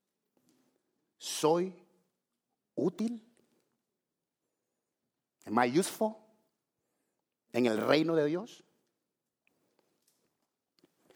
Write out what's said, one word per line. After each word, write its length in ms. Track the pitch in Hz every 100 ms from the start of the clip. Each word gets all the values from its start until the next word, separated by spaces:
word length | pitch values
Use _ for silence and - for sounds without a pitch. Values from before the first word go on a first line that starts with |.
| _ _ _ _ _ _ _ _ _ _ _ _
¿Soy 560 | - - 151 170 185 180 - _ _ _ _ _ _ _ _ -
útil? 480 | 156 180 226 240 - _ _ _ _ _ _ _ _ _ _ _ _ _ _ _ _ _ _ _ _ _ -
Am 200 | 107 123
I 140 | 139
useful 360 | 196 - 220 214 _ _ _ _ _ _ _ _ _ _ _ _ _
en 120 | 120 123
el 120 | 107
reino 380 | 110 143 160 165
de 100 | 147
Dios? 380 | 170 226 - _ _ _ _ _ _ _ _ _ _ _ _ _ _ _ _ _ _ _ _ _ _ _ _ _